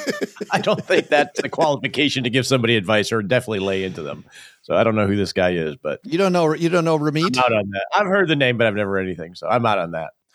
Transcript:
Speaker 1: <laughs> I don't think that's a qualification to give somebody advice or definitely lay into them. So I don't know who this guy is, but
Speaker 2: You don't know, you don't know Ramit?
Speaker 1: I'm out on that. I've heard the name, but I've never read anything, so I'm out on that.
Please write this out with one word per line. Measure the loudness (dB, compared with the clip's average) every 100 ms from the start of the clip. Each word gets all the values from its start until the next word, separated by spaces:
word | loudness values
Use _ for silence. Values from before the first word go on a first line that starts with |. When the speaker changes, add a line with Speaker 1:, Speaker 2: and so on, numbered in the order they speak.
| -6
Speaker 1:
<laughs> | -6 -8 -10 -4
I | -2
don't | 0 -2
think | 0 0 2
that's | 0 0 -4
a | -6
qualification | 0 0 0 -4 -2 -2 0 -2
to |
give | 0 2
somebody | 2 4 2
advice | 2 0 2
or | -2
definitely | 0 0 0 -4
lay | -2 -2
into | -4 -6
them. | -10 -12 -16 -20 -20 _
So | -2 2
I |
don't | 2 2
know | 2
who | 2
this | 0
guy | 2 2
is, | 2 -2 -6
but | -8 -8
Speaker 2:
You | -4 0
don't | 0
know, | 2 0
you | 0 0
don't | 0
know | 2 0
Ramit? | 0 0 0 2
Speaker 1:
I'm | 2
out |
on | 2 -2
that. | -4 -2 0
I've | 2
heard | 2 2
the | 2
name, | 2 2
but | 2
I've | 2
never | -2
read | -2 -2
anything, | -6 -10 -10
so | -2
I'm | 0 2
out | 0
on | -2
that. | -6 -8 _ _